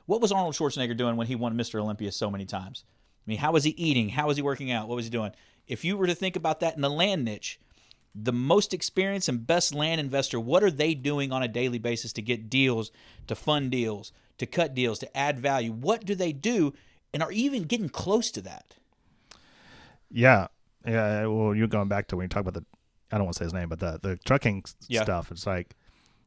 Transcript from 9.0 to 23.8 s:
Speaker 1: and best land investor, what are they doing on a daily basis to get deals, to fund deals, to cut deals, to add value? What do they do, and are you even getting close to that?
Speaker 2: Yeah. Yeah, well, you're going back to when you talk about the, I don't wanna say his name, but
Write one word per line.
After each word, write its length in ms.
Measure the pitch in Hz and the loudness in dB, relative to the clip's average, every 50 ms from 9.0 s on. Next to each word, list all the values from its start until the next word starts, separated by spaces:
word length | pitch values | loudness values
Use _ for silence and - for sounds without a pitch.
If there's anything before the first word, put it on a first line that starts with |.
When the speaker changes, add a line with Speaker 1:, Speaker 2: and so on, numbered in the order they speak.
| 190 196 196 196 - - | 0 0 0 -2 -2 -2
Speaker 1:
and 180 | 127 117 113 | -2 -2 0
best 280 | 127 165 175 - - 143 | 2 2 2 2 0 0
land 260 | 147 151 160 165 160 | 0 -2 0 0 -2
investor, 400 | 143 135 135 139 135 - - 117 | -2 -2 0 0 -2 0 -2 -4
what 240 | 113 120 156 190 214 | -2 2 4 4 4
are 60 | 190 | 4
they 240 | 147 131 151 165 160 | 2 2 0 0 0
doing 360 | 135 123 143 147 143 139 135 | 0 0 0 0 0 0 0
on 120 | 131 131 127 | 0 -2 -2
a 60 | 117 | -2
daily 300 | 110 120 127 127 120 117 | -2 -2 -2 0 -2 -2
basis 320 | 110 120 120 - - 117 - | -2 -2 -2 -2 -4 -8 -8
to 80 | 120 104 | -8 -2
get 260 | 120 123 110 110 107 | -2 -2 -2 -2 0
deals, 420 | 127 135 135 131 120 113 107 - _ - - - - - - | 2 4 4 4 4 0 -2 -6 _ -20 -20 -20 -20 -20 -8
to 80 | - 113 | -8 -6
fund 360 | - - 151 151 147 139 127 | -4 0 2 2 2 2 0
deals, 420 | 131 123 117 110 107 101 101 - _ _ _ _ _ - | 0 0 0 -2 -2 -6 -10 -16 _ _ _ _ _ -8
to 80 | 123 | -8
cut 280 | - - 175 170 143 135 | -4 0 0 0 0 0
deals, 240 | 127 123 117 107 - | 0 0 0 0 -2
to 160 | - - - | -6 -8 -4
add 220 | 135 139 147 143 123 | -2 -2 0 -2 0
value? 340 | 127 139 135 131 117 113 110 | 0 0 0 2 0 -2 -4
What 340 | 117 131 180 226 220 220 | -2 0 0 0 0 0
do 80 | 180 202 | -4 -2
they 180 | 180 180 165 147 | 0 0 -2 -2
do, 400 | 135 - 226 247 202 151 139 - - _ - _ _ _ _ - | -2 -2 0 2 4 2 2 0 -6 _ -20 _ _ _ _ -4
and 100 | 147 160 | -4 -2
are 80 | - | -2
you 140 | 196 220 262 | 0 0 0
even 200 | 285 277 226 165 | 0 0 -2 -2
getting 260 | 147 240 226 196 131 | 0 0 0 0 -4
close 400 | - - - 175 208 240 220 - - | -4 -4 -2 2 2 2 2 0 -6
to 80 | 107 | -6
that? 340 | 92 92 - - - _ - _ _ _ _ _ _ _ _ _ _ _ - - _ - - - - - - - - - - _ _ _ | -10 -10 -14 -14 -18 _ -20 _ _ _ _ _ _ _ _ _ _ _ -20 -20 _ -20 -20 -20 -20 -20 -20 -20 -20 -20 -20 _ _ _
Speaker 2:
Yeah. 380 | - 113 120 131 123 98 90 - _ _ _ _ _ _ - | 2 6 8 10 10 8 6 0 _ _ _ _ _ _ -4
Yeah, 400 | 120 113 113 107 104 107 104 110 | 0 0 2 2 2 2 2 0
well, 280 | 110 107 110 110 107 104 | 0 2 2 4 4 4
you're 120 | 107 113 | 4 2
going 220 | 107 113 107 101 98 | 4 4 2 2 2
back 200 | 101 101 101 - | 0 0 -2 -2
to 80 | 98 | -4
when 80 | 90 92 | -4 -4
you 40 | 90 | -2
talk 120 | - 104 | -2 -2
about 140 | 98 92 90 | -2 -2 -6
the, 100 | 85 78 _ - _ _ _ _ _ _ - 110 | -6 -12 _ -20 _ _ _ _ _ _ -4 0
I 60 | 104 | 0
don't 80 | 98 | 0
wanna 80 | 87 87 | 0 -2
say 100 | - 85 | -2 -4
his 80 | 85 87 | -4 -2
name, 160 | 90 87 82 | -4 -4 -4
but 100 | 85 87 | -4 -4